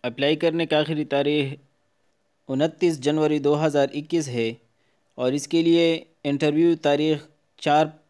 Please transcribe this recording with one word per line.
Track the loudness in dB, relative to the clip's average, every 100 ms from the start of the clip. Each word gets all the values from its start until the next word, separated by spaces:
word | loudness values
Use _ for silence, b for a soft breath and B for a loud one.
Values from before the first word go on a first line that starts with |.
अप्लाई | -8 -2 0 2
करने | 0 0 0
की | 0
आखिरी | 0 -4
तारीख़ | -2 -2 0 0 -2 -8 _ _ _ _ _ _ _ _ -8
उनतीस | -2 -2 0 -2 0
जनवरी | -2 0 0 0
दो | 0
हज़ार | 2 2 2 0
इक्कीस | -2 -4 -4 -4
है | -2 -4 -4 _ _ _ _ _ -6
और | -4
इसके | -4 -2 0
लिए | 4 4 4 0 -6 _ -6
इंटरव्यू | 0 0 2 2
तारीख़ | 2 0 0 0 -2 -4 _ _ _
चार | 0 2 2 -4